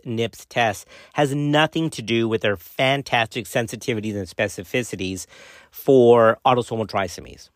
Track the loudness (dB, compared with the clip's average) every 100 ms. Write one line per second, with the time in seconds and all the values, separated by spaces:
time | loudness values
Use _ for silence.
0 | -8 -6 -6 -8 -8 -2 -2 -2 -12 -20
1 | -10 -2 0 0 0 2 2 0 -4 -6
2 | -4 -2 0 0 -2 -4 -6 -2 -2 -2
3 | -2 -2 -2 -6 -6 -4 -4 -6 -6 -6
4 | -4 -6 -8 -4 -4 -4 -6 -6 -6 -6
5 | -8 -8 -12 -20 -20 -20 _ -6 4 6
6 | 8 8 6 4 2 0 0 -6 -4 -4
7 | -6 -8 -18 -20 -20